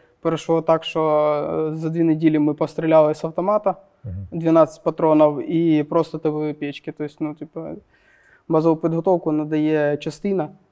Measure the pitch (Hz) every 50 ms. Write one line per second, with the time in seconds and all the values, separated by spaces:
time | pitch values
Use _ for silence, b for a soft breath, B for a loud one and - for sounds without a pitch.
0 | B B B B - 165 165 156 - - 165 165 160 160 165 160 160 - - 165
1 | 160 156 151 151 151 151 151 147 147 156 160 160 156 156 156 160 160 160 160 170
2 | 165 165 156 156 165 160 156 156 147 151 147 - 160 156 - - 165 160 160 160
3 | 156 151 156 - - 160 160 - 175 196 208 214 214 196 180 - - _ _ _
4 | - - 90 92 98 - - 170 165 165 165 165 156 151 - - - 170 156 -
5 | 170 160 156 151 156 151 147 143 117 - 175 165 170 165 156 151 147 147 170 170
6 | 160 165 - 156 - 160 151 151 151 151 147 151 151 143 143 - - - 151 -
7 | 151 147 - - 160 151 147 - - - - 165 160 151 156 202 - b b b
8 | b b b b b b b b b - 165 156 156 165 160 160 - 165 165 165
9 | 165 196 185 170 - 165 151 151 151 151 156 156 151 156 156 151 147 147 147 143
10 | - 165 147 - - 202 196 185 151 151 - - _ _